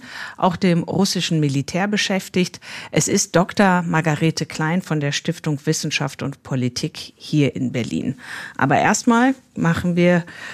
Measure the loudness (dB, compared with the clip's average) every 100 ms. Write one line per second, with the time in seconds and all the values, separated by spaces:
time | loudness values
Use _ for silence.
0 | -8 -14 -14 0 0 2 2 2 0 0
1 | 0 0 0 0 0 0 -2 -2 0 0
2 | 0 -2 -2 -2 -2 -4 -16 -16 -4 -2
3 | 2 0 2 2 2 4 4 4 2 0
4 | 2 2 0 0 -4 -4 -2 -2 -2 -2
5 | -2 -4 -4 -4 -4 -4 -2 -2 -2 -2
6 | -4 -4 -8 -8 -6 -2 -2 -2 -8 -8
7 | -16 -16 -2 2 2 0 -4 -2 -4 -4
8 | -4 -6 -10 -14 -10 -2 2 4 4 2
9 | 2 4 4 0 _ -2 0 0 0 2
10 | 4 4 0 -12 -16